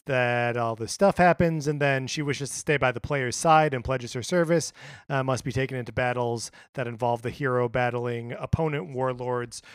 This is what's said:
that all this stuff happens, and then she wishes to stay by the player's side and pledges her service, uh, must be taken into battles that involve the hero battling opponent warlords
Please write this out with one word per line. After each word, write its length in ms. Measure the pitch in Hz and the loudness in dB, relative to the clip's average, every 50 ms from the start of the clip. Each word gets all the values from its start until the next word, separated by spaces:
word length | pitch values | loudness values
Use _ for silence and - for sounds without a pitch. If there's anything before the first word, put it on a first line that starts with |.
| - - | -6 -2
that 480 | 139 127 123 120 120 120 120 120 117 120 | 0 2 2 2 2 0 0 0 0 0
all 180 | 117 117 113 | -2 -2 -2
this 160 | 110 117 104 | -4 -6 -6
stuff 260 | - - 196 196 175 - | -2 2 4 4 4 6
happens, 500 | 175 180 165 - 180 165 160 156 139 147 | 6 4 6 4 2 0 0 0 -2 -2
and 120 | 151 147 | -2 0
then 280 | 143 139 139 131 131 120 | 2 2 2 0 -2 -4
she 140 | - - 147 | -4 -4 -2
wishes 260 | 143 135 117 143 127 | -2 -2 -4 -4 -8
to 60 | - | -8
stay 220 | - - - 151 139 | -8 -2 0 0 2
by 140 | 135 127 | 2 2
the 80 | 120 120 | 0 0
player's 340 | - - 151 139 131 123 110 | -4 -4 -2 -2 -2 -2 -4
side 380 | - - 165 156 156 156 156 135 | 0 4 6 8 8 6 6 2
and 80 | 127 113 | -2 -2
pledges 300 | - 131 131 120 113 - | -2 -2 -2 -2 -6 -6
her 100 | 127 113 | -6 -4
service, 480 | - 180 180 170 156 170 165 143 - - - - - - - - - | 0 2 2 4 4 4 2 2 -2 -8 -14 -20 -20 -20 -16 -8 -4
uh, 120 | 143 135 131 | -2 -2 0
must 200 | 131 131 113 - | 0 0 0 -2
be 80 | 135 | -4
taken 260 | 120 131 131 123 131 127 | -2 -2 -2 -2 -2 -6
into 140 | 120 110 | -8 -6
battles 580 | 113 131 127 123 123 123 123 120 117 117 - - _ - - _ - | -2 -2 0 0 0 0 0 0 -2 -4 -6 -10 _ -18 -20 _ -8
that 140 | - 127 120 | -6 -6 -6
involve 340 | 120 107 127 120 120 117 117 | -4 -2 0 0 0 0 -2
the 60 | 123 | -6
hero 380 | 113 - 143 131 123 123 123 117 | -6 -2 0 0 2 2 2 0
battling 600 | 110 127 123 123 120 123 120 123 120 117 117 120 123 | 0 0 0 0 0 -2 -4 -4 -4 -6 -6 -8 -10
opponent 580 | - - - - - 165 156 147 143 185 165 | -10 -8 -2 -2 0 0 0 -2 -4 -6 -6
warlords 680 | 135 123 131 131 127 120 127 123 123 123 120 117 - - - - - | -4 -2 -2 -2 -2 -4 -4 -4 -4 -4 -4 -6 -10 -16 -18 -18 -20